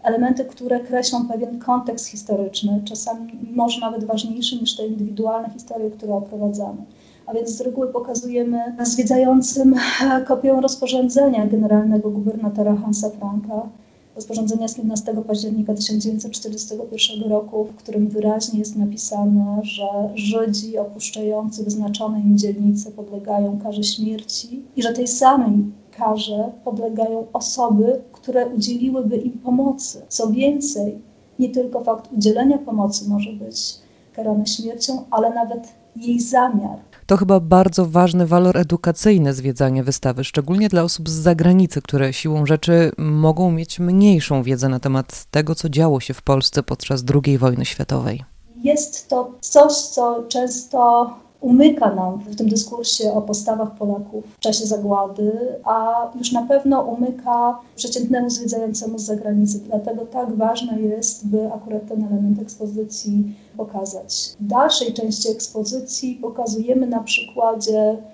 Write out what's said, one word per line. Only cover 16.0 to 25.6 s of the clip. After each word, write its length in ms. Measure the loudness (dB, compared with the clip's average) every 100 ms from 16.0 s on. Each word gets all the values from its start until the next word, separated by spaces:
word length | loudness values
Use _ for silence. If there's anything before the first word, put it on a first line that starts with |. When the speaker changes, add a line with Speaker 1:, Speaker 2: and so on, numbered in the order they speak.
Speaker 1:
dziewięćset 280 | -2 -4 -6
czterdziestego 500 | -10 -10 -10 -10 -10
pierwszego 460 | -10 -2 -2 -2 0
roku, 360 | -2 0 -4
w 100 | -4
którym 340 | -8 -6 0 0
wyraźnie 500 | 0 0 0 -2 -4
jest 180 | -4 -2
napisane, 840 | -4 -4 -6 -2 2 4 2 -2
że 240 | -4 -6 -4 -2 -4
Żydzi 640 | -2 -2 0 0 -2 -4 -6
opuszczający 840 | -6 -8 -10 -6 -4 -2 -4 -6
wyznaczone 560 | -6 -4 -4 -4 -4 0
im 180 | 4 4
dzielnice 520 | 4 2 2 0 -4
podlegają 680 | -14 -12 -12 -4 -2 -2 -4
karze 260 | -6 -4
śmierci 800 | -6 -4 -6 -6 -8 -10 -10 -14 -10 -4
i 60 |
że 100 | -4
tej 160 | -2 -4
samej 440 | 4 4 4 2 2